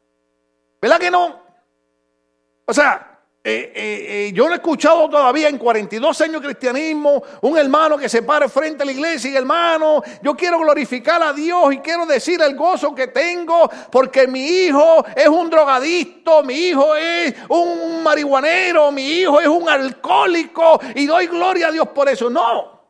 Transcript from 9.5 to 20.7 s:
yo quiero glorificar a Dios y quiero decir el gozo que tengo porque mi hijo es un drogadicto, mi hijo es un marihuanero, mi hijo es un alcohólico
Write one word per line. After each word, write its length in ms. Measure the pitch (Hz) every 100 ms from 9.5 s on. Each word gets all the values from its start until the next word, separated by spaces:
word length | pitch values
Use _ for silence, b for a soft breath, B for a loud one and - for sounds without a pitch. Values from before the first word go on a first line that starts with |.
| 330 339 320 311 302 B B
yo 140 | 285 285
quiero 240 | 349 330
glorificar 640 | 311 294 254 247 277 339
a 80 | 311
Dios 420 | 285 320 349 285
y 40 | 269
quiero 260 | 320 339 320
decir 360 | 277 - 349
el 160 | 302 277
gozo 360 | 330 370 294
que 140 | 262 254
tengo 640 | 262 339 349 330 339 285 B B
porque 380 | 247 262 262 262
mi 180 | 262 285
hijo 600 | 359 370 277 320 320 B 254
es 120 | 302
un 220 | 320 330
drogadicto, 920 | 320 285 254 294 349 269 - 330 311
mi 120 | 262 277
hijo 380 | 359 277 302 302
es 400 | 330 339 320 B -
un 560 | 330 349 339 330 330
marihuanero, 880 | 320 302 285 269 302 359 370 339 294
mi 140 | 277 269
hijo 340 | 330 370 294
es 80 | 311
un 220 | 339 339
alcohólico 1120 | 285 262 - 302 - 381 339 320 - 330